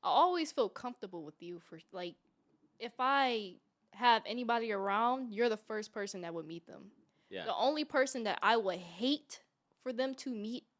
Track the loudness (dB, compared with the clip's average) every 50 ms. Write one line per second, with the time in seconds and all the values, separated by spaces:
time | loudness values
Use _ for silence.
0 | 2 4 6 6 6 6 4 0 -2 -2 0 0 0 0 -2 -8 -12 -12 -10 _
1 | -12 -12 -10 -12 -12 -12 -14 _ -14 -12 -12 -14 _ -18 -20 -20 -20 _ -10 -8
2 | -8 -8 -10 _ _ _ _ _ _ _ _ _ _ _ _ _ -12 -12 -4 0
3 | 2 4 4 4 4 4 2 -2 -4 -6 -12 -18 _ _ _ _ _ _ -8 2
4 | 6 6 6 6 4 -2 -4 -4 0 0 0 0 2 0 -2 -2 0 0 2 2
5 | 4 2 2 0 -4 -8 0 2 2 2 2 0 -4 -8 -6 -6 -6 -6 _ -6
6 | -6 -6 -6 -8 -8 -6 -6 -8 -8 -8 -12 -12 _ -16 -20 -18 -18 -20 _ _
7 | _ _ _ _ _ _ -8 -6 -4 -2 0 2 4 4 4 2 -2 0 2 2
8 | 2 2 0 -4 -2 -2 -2 2 4 4 4 4 4 0 -2 -4 -8 -14 -8 -2
9 | 0 0 0 0 -4 _ -20 -20 _ _ _ _ _ _ _ _ _ -8 -4 -2
10 | -2 -2 -4 -6 -8 -8 -6 -6 -6 -6 -6 -8 _ _ _